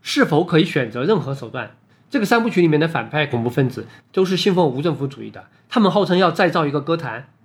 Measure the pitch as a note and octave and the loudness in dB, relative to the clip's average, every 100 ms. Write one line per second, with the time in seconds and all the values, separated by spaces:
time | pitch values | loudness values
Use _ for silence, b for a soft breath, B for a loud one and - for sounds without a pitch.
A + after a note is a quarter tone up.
0 | - D4 B3+ D#3 F3 D#3+ D#3+ D3 A#2 A#2+ | -4 0 2 2 2 2 2 0 -2 -2
1 | D3+ G#3 B2 C#3 A2+ B2+ G#2+ - _ b | 0 0 0 -8 -8 -10 -12 -14 _ b
2 | b C#4 G3+ A#3 A3+ F3+ E3+ D3+ D#3+ C#3+ | b -4 0 2 2 2 4 4 2 -2
3 | A2 D3+ C#3 A#2+ A#2 A#2+ B2+ A2 G#2+ B | -4 -4 -2 -2 -2 0 -2 -2 -12 B
4 | B - F#3 F#3 G#3 F3+ D#3+ B2+ E3 C#3 | B -2 0 0 0 2 2 0 -4 -2
5 | C#3 A2+ A2 G2 - b b B3 G3 G#3 | -6 -8 -14 -16 -20 b b 2 2 2
6 | F#3 F3+ F3+ D#3+ F#3 E3+ D3+ C#3+ C#3 E3 | 2 2 2 2 0 2 0 -2 -2 -4
7 | C3+ A2+ - _ | -6 -12 -14 _